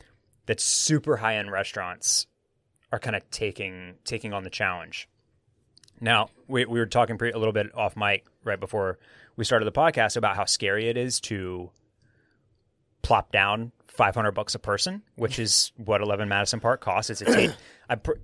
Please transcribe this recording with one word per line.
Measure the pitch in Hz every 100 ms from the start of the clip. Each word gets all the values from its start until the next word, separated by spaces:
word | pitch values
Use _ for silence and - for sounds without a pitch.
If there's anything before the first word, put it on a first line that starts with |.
| - _ _ _ -
that | 107
super | - - - 151 151 120
high-end | 110 107 101
restaurants | 98 101 104 90 90 - - - _ _ _ _ _ _
are | 110
kinda | 123 101 -
taking, | - 107 95 98 92 90 90
taking | - 117 107
on | 101
the | 92
challenge. | - 92 90 80 - - _ _ _ _ _ _ _ - _
Now, | 113 113 - _ -
we, | 131
we | 120 117
were | 113
talking | 123 117 107
pre-, | 117
a | 113
little | 110
bit | 107 104
off | 117 104 107
mic | 101 98 - _
right | 110 98
before | 98 107 95 92 _ - - -
we |
started | 110 117 107
the |
podcast | 135 160 131 110 120
about | 107 98
how | 95
scary | - 101 101 113
it | 120
is | 127 120
to | - 104 92 90 87 _ _ _ _ _ _ _ _ _ _ _ _ _
plop | - 110 -
down | 104 98 107 117 _ -
five | - 104
hundred | 113 107
bucks | 98 107
a | -
person, | - 101 180 196 - -
which | 113 -
is | 107 - - -
what | 110 101
Eleven | 104 101 104
Madison | 101 101 113
Park | 113 135
costs. | - 95 -
It's | -
a | 104 233 165
ta-, | - -
<clears throat> | - -
I | 120
pr-, | - 151